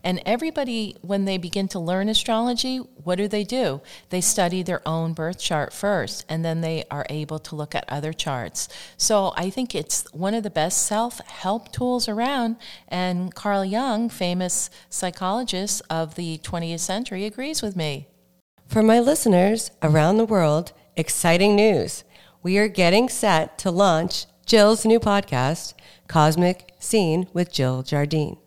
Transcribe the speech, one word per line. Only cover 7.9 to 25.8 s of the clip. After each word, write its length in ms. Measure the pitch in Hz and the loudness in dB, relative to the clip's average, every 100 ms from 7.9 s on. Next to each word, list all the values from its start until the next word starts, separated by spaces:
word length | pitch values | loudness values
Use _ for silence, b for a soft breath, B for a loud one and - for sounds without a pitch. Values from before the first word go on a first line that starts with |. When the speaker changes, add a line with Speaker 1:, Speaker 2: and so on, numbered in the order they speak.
| 143 156 | -6 -6
Speaker 1:
charts. 560 | 156 156 127 95 - - B B B | -6 -6 -4 -6 -8 -10 B B B
So 360 | - 214 190 - | 2 2 2 -2
I 120 | 185 | -6
think 240 | 190 247 | -4 -6
it's 400 | 151 156 - - | -6 -4 -6 -8
one 220 | 151 190 | -6 -2
of 80 | 226 | -2
the 80 | 208 | -2
best 340 | 160 160 - - | -2 0 0 0
self-help 840 | 214 233 - - - 185 220 - | 0 -2 -6 -16 -8 -4 -4 -6
tools 380 | - 247 247 226 | -4 -2 -2 -2
around, 480 | 208 247 277 233 233 B B B | -2 -2 0 -2 -4 B B B
and 440 | 180 180 180 185 | -4 -2 -2 -4
Carl 320 | - 208 196 | -4 -2 0
Jung, 440 | 190 214 269 220 233 | 0 -2 0 -2 -2
famous 640 | - 175 180 180 - - B B | -2 -2 -2 -2 -2 -4 B B
psychologist 920 | - 185 175 185 220 254 185 202 - - | -6 -6 -4 -4 -2 -4 -4 -4 -6 -4
of 280 | 165 160 160 | -4 -4 -6
the 220 | 170 160 | -8 -8
twentieth 420 | - 170 165 165 | -8 -6 -6 -6
century, 460 | - 190 254 185 208 | -4 -4 -6 -6 -8
agrees 360 | 208 277 311 | -6 -6 -4
with 140 | 214 185 | -4 -4
me. 320 | 156 143 143 _ _ _ _ _ _ | -4 -4 -10 _ _ _ _ _ _
Speaker 2:
For 160 | 220 | 4
my 160 | 220 233 | 6 6
listeners 720 | 240 320 240 180 190 220 - _ | 4 2 4 6 6 2 -4 _
around 320 | 160 156 156 214 | 4 4 6 4
the 80 | |
world, 480 | 226 208 160 151 170 b b - | 4 2 4 2 -2 b b -6
exciting 580 | 160 - 175 170 202 | -4 0 2 4 6
news. 480 | 202 214 165 85 - - b b b | 6 6 4 0 -8 -16 b b b
We 160 | 175 196 | 0 2
are 100 | 214 | 2
getting 400 | 185 175 196 254 | 4 6 6 4
set 480 | - 214 160 160 - | 0 2 4 2 -4
to 120 | 190 | -2
launch 560 | 175 202 160 165 - - _ | 4 4 4 0 -4 -8 _
Jill's 400 | - 220 208 220 | 2 6 8 6
new 160 | 220 226 | 4 4
podcast, 720 | 220 202 196 131 131 170 - - | 4 0 0 -2 -2 -2 -8 -16